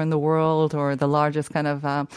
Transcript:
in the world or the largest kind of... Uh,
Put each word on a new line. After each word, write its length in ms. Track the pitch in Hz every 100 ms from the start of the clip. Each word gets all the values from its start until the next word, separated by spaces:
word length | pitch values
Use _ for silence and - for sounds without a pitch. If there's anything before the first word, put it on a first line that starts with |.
| 156
in 80 |
the 80 | 156
world 560 | 151 160 160 156 156 151
or 160 | 143
the 160 | 139 143
largest 400 | 147 151 151 147
kind 160 | 160 147
of... 160 | 143
Uh, 240 | 147 143 143